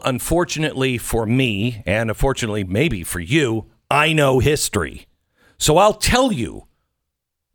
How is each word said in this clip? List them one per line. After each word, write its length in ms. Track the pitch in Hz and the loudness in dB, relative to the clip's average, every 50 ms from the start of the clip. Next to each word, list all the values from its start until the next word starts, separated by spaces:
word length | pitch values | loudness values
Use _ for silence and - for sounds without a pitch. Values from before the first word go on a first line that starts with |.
| - | -2
unfortunately 920 | 139 127 117 - - 165 175 175 - - 151 156 139 - 131 131 131 123 117 | -2 -2 -2 -2 0 0 0 0 -2 -2 -4 -4 -2 -2 -2 -2 -2 -2 -4
for 260 | - - 120 117 110 | -4 -4 -4 -2 0
me, 560 | 107 120 135 135 117 104 98 110 123 117 101 - | 0 2 2 2 0 0 -2 -2 -4 -4 -4 -4
and 240 | - 101 110 117 110 | -2 0 0 0 -2
unfortunately 520 | 104 - - 135 127 - 123 107 104 107 98 | -2 0 0 0 0 -2 -4 -4 -2 -4 -4
maybe 400 | 87 92 117 156 170 117 90 82 | -2 0 0 0 0 -2 -4 -8
for 160 | - - 90 | -8 -8 -8
you, 460 | 85 87 139 160 143 117 113 110 - - _ _ _ - | -4 0 0 0 2 0 -2 -4 -6 -10 _ _ _ 0
I 240 | 131 143 151 160 160 | 2 2 2 4 4
know 240 | 156 143 135 127 | 4 4 4 4
history. 720 | 131 107 143 151 - - - - 98 80 65 - - - _ _ _ _ _ _ _ _ _ _ | 4 4 2 2 0 -2 -2 -2 -4 -4 -6 -8 -14 -20 _ _ _ _ _ _ _ _ _ _
So 200 | - - 151 151 | -2 2 4 4
I'll 180 | 180 208 214 202 | 6 6 4 2
tell 360 | - - - 233 247 269 254 | 2 0 2 2 2 2 2
you 360 | 190 123 107 65 50 50 - _ _ _ _ _ _ _ _ _ _ _ _ _ _ _ _ _ | 0 -2 -4 -6 -8 -12 -16 _ _ _ _ _ _ _ _ _ _ _ _ _ _ _ _ _